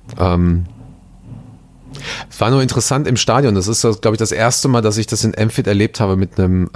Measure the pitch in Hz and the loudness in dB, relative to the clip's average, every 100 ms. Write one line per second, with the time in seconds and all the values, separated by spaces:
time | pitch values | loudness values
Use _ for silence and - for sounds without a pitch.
0 | - - 92 87 87 87 87 - - - | -18 -2 0 2 2 0 -2 -10 -20 -20
1 | - - - - - - - - - - | -20 -20 -20 -20 -20 -20 -20 -20 -20 -16
2 | - - - - 104 135 131 127 - 131 | -12 -12 -14 -2 0 2 2 0 0 -2
3 | - 120 - 117 135 98 95 113 117 104 | 0 0 2 2 2 2 0 0 0 2
4 | 113 107 110 - 117 - 139 120 107 107 | 0 0 -2 0 0 0 2 2 2 0
5 | 104 110 113 - 110 - - 101 107 - | -2 -2 -2 0 -2 0 0 2 0 0
6 | 101 95 95 - 92 92 90 | 0 0 0 0 2 2 0